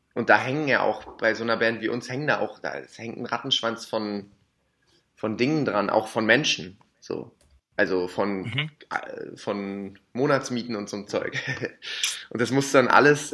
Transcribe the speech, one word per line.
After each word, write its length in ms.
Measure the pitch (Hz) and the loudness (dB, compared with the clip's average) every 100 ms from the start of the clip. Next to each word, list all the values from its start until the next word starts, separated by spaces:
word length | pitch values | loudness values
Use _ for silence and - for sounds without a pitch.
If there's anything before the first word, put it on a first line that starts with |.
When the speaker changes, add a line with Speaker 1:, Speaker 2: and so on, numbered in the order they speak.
| _ | _
Speaker 1:
Und 160 | - 110 | -4 4
da 80 | 107 | 4
hängen 280 | 120 143 147 | 4 -2 0
ja 140 | 117 | 2
auch, 240 | 101 104 - - | 2 0 -8 -2
bei 180 | 113 | 0
so 100 | 107 | 0
einer 120 | 113 110 | 0 2
Band 240 | 113 117 | 2 0
wie 80 | 110 | -2
uns, 200 | 120 - | -4 -6
hängen 160 | 127 147 | -4 0
da 140 | 104 | 0
auch, 180 | 107 - | 0 -4
da, 160 | 76 | -8
es 240 | 71 65 - | -8 -12 -14
hängt 180 | 117 - | -12 -10
ein 80 | 117 | -6
Rattenschwanz 600 | 117 135 - 117 110 - | -6 -2 0 0 -4 -4
von, 420 | 110 104 101 98 _ _ _ _ _ _ _ _ | -4 -2 -6 -8 _ _ _ _ _ _ _ _
von 220 | _ 110 101 | _ -4 0
Dingen 280 | 127 156 | 2 2
dran, 260 | 117 101 98 | 2 2 2
auch 180 | 110 - | 2 0
von 180 | 117 110 | -2 4
Menschen, 500 | 123 156 - 92 95 _ _ | 4 4 -2 -6 -14 _ _
so. 300 | - 82 - _ _ _ _ - | -8 -8 -8 _ _ _ _ -2
Also 320 | 95 92 90 | 0 0 -2
von, 320 | - 101 95 | -2 -2 -2
Speaker 2:
Mhm. 300 | 113 127 151 - - | -4 -6 -6 -10 -8
Speaker 1:
äh, 460 | - - - - - | -8 -8 -10 -12 -8
von 600 | 110 101 98 98 98 98 _ | -6 -4 -4 -6 -8 -12 _
Monatsmieten 640 | 120 143 135 - 123 113 | -2 2 2 0 -6 -4
und 160 | 104 104 | -6 -6
so 60 | 104 | -8
ein 100 | 98 | -4
Zeug. 320 | 107 - - - - - - - | -4 -2 -6 -6 -6 -8 -10 -10
<laughs> 440 | - - - - | -4 -4 -4 -8
Und 100 | 110 | -2
das 80 | 117 | 2
muss 220 | 135 135 | 2 4
dann 160 | 139 120 | 4 8
alles, 440 | 104 139 147 - | 8 8 6 0